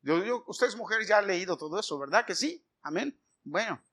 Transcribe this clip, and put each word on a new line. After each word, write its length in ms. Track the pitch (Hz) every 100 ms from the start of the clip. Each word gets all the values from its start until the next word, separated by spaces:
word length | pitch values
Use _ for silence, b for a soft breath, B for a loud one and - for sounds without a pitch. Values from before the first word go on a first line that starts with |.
Yo, 220 | 135 165 208
yo, 180 | 240 -
ustedes 280 | 180 254 214
mujeres 320 | 214 220 202
ya 120 | 208
han 80 | 196
leído 300 | 180 185 170
todo 220 | 156 175
eso, 180 | - 147
¿verdad 280 | 139 190 247
que 100 | 180
sí? 320 | 294 349 _ _
Amén. 360 | - - 277 - _ _
Bueno. 380 | - 156 220 156 _